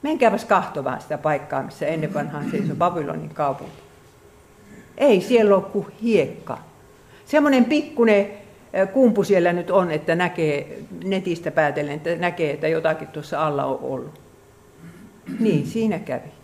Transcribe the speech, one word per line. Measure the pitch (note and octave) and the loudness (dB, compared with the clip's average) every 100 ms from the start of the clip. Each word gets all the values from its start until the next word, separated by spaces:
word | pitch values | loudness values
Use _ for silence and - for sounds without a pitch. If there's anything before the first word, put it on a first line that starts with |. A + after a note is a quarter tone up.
Menkääpäs | D4 D#4 A#3 G3 - | -2 2 2 2 2
kahtomaan | F#3+ D3+ D3+ C3+ - | 2 2 -6 -6 -6
sitä | - D3 | -6 -4
paikkaa, | D#3 D3 - - | -2 -2 -2 -6
missä | - - D3+ | -6 -6 -4
ennen | D#3+ D#3 | -2 -4
vanhaan | D3 D3 D3 - | -4 -6 -6 -4
seisoi | - F3+ - | -2 -4 0
Babylonin | F3 F3 C#3+ D#3 D#3 | 0 0 -6 -8 -10
kaupunki. | - C#3+ C3 D#2 - - - - _ - - _ - - - - - | -4 -2 -2 -10 -18 -20 -20 -20 _ -20 -20 _ -20 -20 -20 -20 2
Ei | C#4+ G3 | 4 4
siellä | - A#3+ G#3 G3 | 4 4 6 4
ole | |
kuin | F#3+ G#3 - - | 2 -6 -6 -6
hiekka. | A#3 G3+ C3+ - - - - - - - - - - | 2 2 2 -6 -12 -12 -14 -20 -20 -20 -20 -20 0
Semmoinen | D4+ D4 C4+ A#3 | 2 4 4 4
pikkunen, | D4+ - - A3+ G3+ G3+ - - - - F#3 | 2 0 2 4 4 2 -8 -20 -20 -6 -2
äh, | G3 | 0
kumpu | C4 B3 G3 | 4 4 4
siellä | F#3+ F#3+ F3 | 4 4 4
nyt | F3 E3+ | 0 2
on, | F#3+ F3 | 2 2
että | D3+ D#3+ E3 | -2 0 0
näkee | F3+ F3 D#3 C#3+ - - D#3 F3 | 0 0 -2 -2 -6 -16 -16 -10
netistä | F3+ F#3+ F#3 E3 D#3 | -4 -4 -2 -4 -2
päätellen, | D3 D3+ C#3+ D3 D3+ | 0 0 0 -6 -6
että | D#3 E3+ | -4 -2
näkee, | F3 F3 D#3 | -2 -2 -4
että | D3 D#3 | -2 -2
jotakin | D#3+ D#3+ D#3+ D3+ | 0 0 -2 -6
tuossa | D3+ D3 D3 D#3 | -12 -8 -2 -2
alla | C#3+ C3+ | -2 -2
on | C3+ | -4
ollut. | C3 C3+ D3 - - - _ - - - - - - - - A#3+ | -6 -8 -10 -18 -20 -20 _ -20 -20 -20 -20 -20 -20 -20 -12 0
Niin, | A3 D#3 - | 2 2 -2
siinä | A3+ A3 G3 | -2 -2 -2
kävi. | - B2+ - - | -6 -8 -10 -20